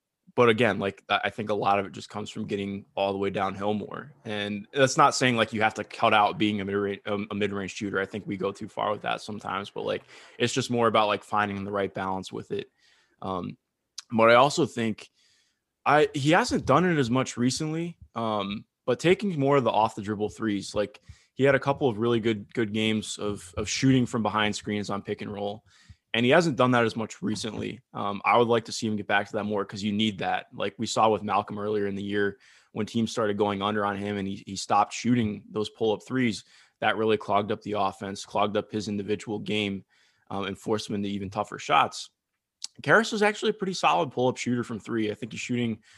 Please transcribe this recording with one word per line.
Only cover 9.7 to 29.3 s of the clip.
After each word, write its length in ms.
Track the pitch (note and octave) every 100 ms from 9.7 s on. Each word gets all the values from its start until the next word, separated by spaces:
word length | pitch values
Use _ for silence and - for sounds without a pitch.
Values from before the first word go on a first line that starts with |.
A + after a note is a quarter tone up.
| G#2 G#2
like, 180 | G2 - - - -
it's 160 | A#2+
just 160 | - A#2+
more 180 | A#2+ A2+
about, 200 | A2 G#2+
like, 160 | G2+
finding 400 | - G#2+ G#2 G2
the 80 | G2
right 220 | G2+ G2
balance 380 | G2+ F#2+ F#2+ F#2
with 200 | A2+ G#2+
it. 180 | G2+ - _ _ _ _ _
Um, 360 | G2 F#2 G2+ G2+ _ _ _ - -
but 180 | A2+ A2+
I 60 | A#2+
also 300 | C#3 D#3+ C3
think 440 | - A2+ G#2 - _ _ _ _ _ _ _ A#2+
I, 240 | C#3+ D3+
he 180 | D3 C#3
hasn't 340 | F3+ A#3 G#3+ -
done 180 | C3+ F3+
it 120 | D#3+
as 120 | A#2+
much 280 | B2+ B2+ -
recently, 600 | B2 C3 D#3 D#3+ E3+ E3 - A#2+
um, 500 | A2+ G#2+ G2 G#2 - _ -
but 140 | A#2+
taking 400 | D#3+ G3 G#3 D#3+
more 160 | C3+ C#3+
of 80 |
the 80 | A#2
off 240 | G2 A2 -
the 60 |
dribble 280 | G2+ G#2 G#2+
threes, 460 | - A2 G2+ - G#2
like, 240 | G2+ - - - _ -
he 80 |
had 120 | C3+ C3+
a 40 |
couple 300 | C#3 C3+ C#3+
of 80 | G#2
really 220 | A#2 A#2
good, 340 | A2 G#2+ -
good 200 | - A2
games 440 | G#2+ A2 A2 G#2 -
of, 360 | G#2 G2+ - -
of 100 | G#2
shooting 380 | - C3+ C3 A#2+
from 160 | A#2+
behind 340 | G#2 G#2+ G#2 G2+
screens 360 | - G#2 G2
on 100 | G2+
pick 200 | G#2+ G#2
and 120 | G#2+
roll. 300 | G2+ G2+ G#2+ _ _ _ - _
And 100 | A2+
he 80 | B2
hasn't 260 | D#3+ E3+ B2
done 120 | B2
that 140 | B2 A#2
as 100 | A2+
much 280 | A2 -
recently. 560 | - G#2+ A#2 G#2+ G#2+ A2 _
Um, 300 | - G2+ G2+
I 140 | - A2+
would 100 | A#2
like 180 | A#2 A2
to 60 |
see 140 | - A2
him 100 | G#2+
get 120 | G2+
back 180 | G2+
to 80 | G#2